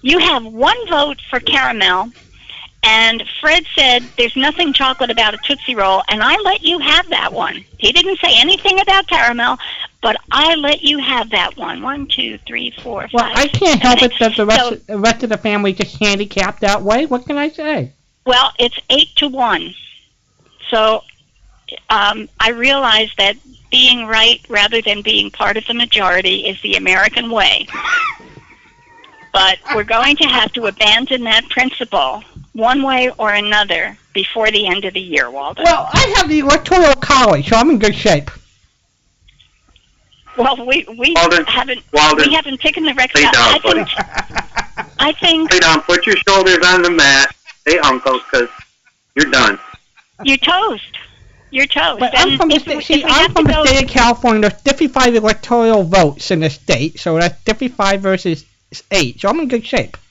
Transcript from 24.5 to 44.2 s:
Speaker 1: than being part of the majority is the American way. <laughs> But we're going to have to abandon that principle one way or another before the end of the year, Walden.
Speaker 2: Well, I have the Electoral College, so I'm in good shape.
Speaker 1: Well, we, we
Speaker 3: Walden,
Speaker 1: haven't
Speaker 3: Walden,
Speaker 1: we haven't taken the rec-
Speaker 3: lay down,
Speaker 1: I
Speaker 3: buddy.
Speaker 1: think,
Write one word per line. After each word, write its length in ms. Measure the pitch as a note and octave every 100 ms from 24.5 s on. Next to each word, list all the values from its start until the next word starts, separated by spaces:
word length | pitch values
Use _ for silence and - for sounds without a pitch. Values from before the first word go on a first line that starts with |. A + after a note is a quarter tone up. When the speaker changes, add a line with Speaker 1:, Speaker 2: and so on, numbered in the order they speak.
| G#3 G#3 A3+
Speaker 1:
than 220 | A3 G#3
being 260 | G#3 G#3 G3+
part 260 | - G#3 G#3+
of 80 | A3
the 80 | A#3
majority 720 | A#3+ A3 F#3 F3+ F#3 G3 F3+
is 120 | F#3+
the 100 | G#3 G3
American 540 | F#3+ F#3 G#3 A#3+ A#3
way. 380 | A3+ F3 - -
<laughs> 60 | - C6+ C6+ C6+ A#5+ A#5 A#5+ _ - _ A#5 A#5+ - - - -
But 280 | G3 F#3+ F#3+ - A3
we're 80 |
going 320 | G#3 A3+ C#4 D4
to 100 | D4+
have 240 | B3+ G#3+
to 120 | B3 G#3+
abandon 580 | F#3+ G#3+ A3 C4 B3+ A#3
that 220 | A3 A#3
principle 760 | B3+ B3+ - A#3 F#3+ C3 G#3 - - -
one 280 | A3 A3+ C4+
way 300 | C4+ C4 B3+ -
or 100 | G#3+
another 640 | G#3 G#3 G#3+ G3+ E3+ G3 G#3 _
before 380 | G3 F#3+ A#3 A3
the 160 | G#3 G3+
end 200 | F#3 G3
of 100 | F#3+
the 40 |
year, 300 | F#3 D3 B2
Walden. 360 | C3+ C#3 - E4+
Speaker 2:
Well, 220 | E4+ -
I 220 | - C5 G4
have 100 | D#4
the 120 | D4+
Electoral 560 | C#4 D4+ - F#4 D#4+ B3
College, 520 | - B3+ A#3 D3+ C#3
so 80 | A3+
I'm 140 | C#4+
in 80 | B3+
good 180 | G#3 -
shape. 360 | G#3+ D3+ C#3+ - _ _ _ _ _ _ _ _ _ _ _ _ _ _ _ _ _ _ - -
Speaker 1:
Well, 280 | B3 C4 A#3+
we, 200 | C4+ - A3+
we 160 | C#4+ E4+
Speaker 3:
Walden, 300 | E4+ F3 D#3
Speaker 1:
haven't 380 | - - D3+ _
Speaker 3:
Walden, 340 | D3 D3+ D3 C#4+
Speaker 1:
we 40 |
haven't 260 | D#4 D4 C4
taken 220 | D#4 E4+ D#4
the 80 |
rec- 200 | C4+ B3+
Speaker 3:
lay 100 | -
down, 100 | - B2
Speaker 1:
I 240 | A#3+ -
Speaker 3:
buddy. 240 | - A2
Speaker 1:
think, 60 | - - F#3+ -